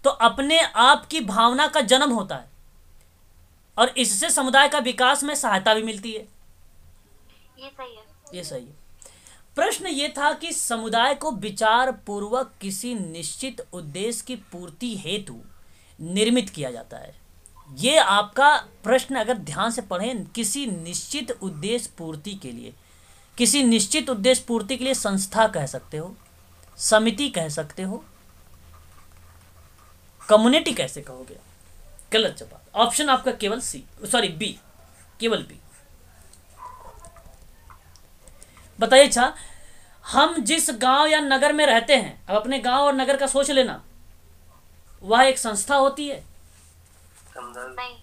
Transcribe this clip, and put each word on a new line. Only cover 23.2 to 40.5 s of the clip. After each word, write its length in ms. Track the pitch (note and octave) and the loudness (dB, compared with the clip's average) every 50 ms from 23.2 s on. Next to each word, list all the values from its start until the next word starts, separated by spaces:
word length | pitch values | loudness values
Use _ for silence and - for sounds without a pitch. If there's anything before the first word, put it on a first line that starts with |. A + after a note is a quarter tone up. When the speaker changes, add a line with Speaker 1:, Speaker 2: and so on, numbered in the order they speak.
| _ _ _ - | _ _ _ 2
Speaker 1:
किसी 240 | A#3+ A#3+ C#4 C#4+ | 2 4 4 4
निश्चित 480 | C4 A#3 A3+ A3 G3+ - - D#4 - - | 4 4 4 4 2 0 -2 -2 -2 -2
उद्देश्य 340 | B3+ G3+ F#3+ B3+ B3+ B3+ - - | -4 2 4 4 4 4 0 -2
पूर्ति 280 | A#3 A3+ G3 G3 C4+ | -4 -4 -2 -4 -6
के 80 | A#3+ B3+ | -4 -2
लिए 100 | C4+ C4 | -2 -2
संस्था 520 | - - G#3 G3 G3 G3 - - G#3+ F#3+ F#3+ | -2 -2 -2 -2 -2 -4 -2 2 2 2 2
कह 180 | F#3+ E3 C#3+ | 2 -2 -4
सकते 300 | - - C3 - - - | -4 -8 -12 -12 -10 -10
हो, 200 | D3+ E3 F#3 A3+ - - - - - - _ - - - - - - | -10 -10 -12 -16 -20 -20 -20 -20 -20 -20 _ -20 -20 -20 -20 -12 -6
समिति 480 | - - A3 G#3+ A3 A#3 - G#3 C#4+ C4 | 0 4 4 4 4 2 0 0 -4 -4
कह 200 | - F3 E3 D#3 | -2 -4 -6 -4
सकते 340 | D3+ D#3+ D3+ D3+ - - | -6 -8 -8 -8 -10 -8
हो, 220 | F#3 F#3+ G#3+ C#4+ - - - - - - - - - - - - - - - - - - - - - - - - - - - - - - - - - - - - - - - - - - _ - - - | -8 -8 -8 -10 -12 -18 -20 -20 -20 -20 -20 -20 -20 -20 -20 -20 -20 -20 -20 -20 -20 -20 -20 -20 -20 -20 -20 -20 -20 -20 -20 -20 -20 -20 -20 -20 -20 -20 -20 -20 -20 -20 -20 -20 -20 -20 _ -18 4 6
कम्युनिटी 440 | G#3+ G#3+ A3 A#3+ C4+ E4 E4 E4 A#3+ | 6 8 8 6 4 4 0 -2 -4
कैसे 260 | F#3 C#3+ B2+ - D3 | -4 -6 -6 -8 -14
कहोगे? 380 | - - B2+ B2+ C3 - - - - - - - - - - - - - - - - - | -16 -18 -18 -18 -18 -20 -20 -20 -20 -20 -20 -20 -20 -20 -20 -20 -20 -20 -20 -20 -8 -2
गलत 240 | A3 A3 A3 F3 - | 0 0 0 0 -4
जवाब। 260 | - - - - - - - - | -8 -18 -20 -20 -20 -20 -8 0
ऑप्शन 340 | G3+ A#3 A#3 - - D4+ C#4+ | 0 2 2 2 -2 2 2
आपका 240 | C4 B3 - B3+ | 0 2 0 -4
केवल 280 | - - G#3+ G3 A3 B3+ | -4 -4 -6 -6 -6 -6
सी, 240 | - - - C4 - - - - - G3 | -8 -10 -12 -12 -16 -20 -20 -16 -4 0
सॉरी, 160 | B3+ A#3+ G#3+ F3 | 0 0 0 -2
बी, 300 | D#3+ D#3 G#3+ F#3 - - _ - - - - - - - - - _ - | -4 -8 -8 -10 -10 -14 _ -20 -20 -20 -20 -20 -20 -20 -20 -20 _ -4
केवल 220 | A3+ A3+ G#3+ - | -2 -2 -2 -2
बी। 180 | - - - - - - - - - - - - - - - - - - - - - - - - B5+ B5+ B5+ C6 B5+ A#5+ A#5 A5+ - - - - - - - - - - - - - - - - _ - - - - - - - - - - - - - - - - - - - | -4 -12 -20 -20 -20 -20 -20 -20 -20 -20 -20 -20 -20 -20 -20 -20 -20 -20 -20 -20 -20 -20 -20 -20 -20 -18 -18 -18 -20 -20 -20 -20 -20 -20 -20 -20 -20 -20 -20 -20 -20 -20 -20 -20 -20 -20 -20 -20 _ -20 -20 -20 -20 -20 -20 -20 -20 -20 -20 -20 -20 -20 -20 -20 -20 -20 -4 -2
बताइए, 260 | A3+ A3+ B3+ C4+ C#4+ | 2 6 8 8 8
अच्छा, 280 | C4+ - A#3+ B3 C#4+ - - - - - - - - - - - - - - - | 8 6 2 0 0 -2 -8 -18 -18 -18 -20 -20 -20 -20 -20 -20 -20 -20 -20 -14
हम 320 | - - B3 D4+ D#4+ E4+ D#4+ | 0 2 2 2 4 2 -2
जिस 320 | G#3+ G3+ | -2 0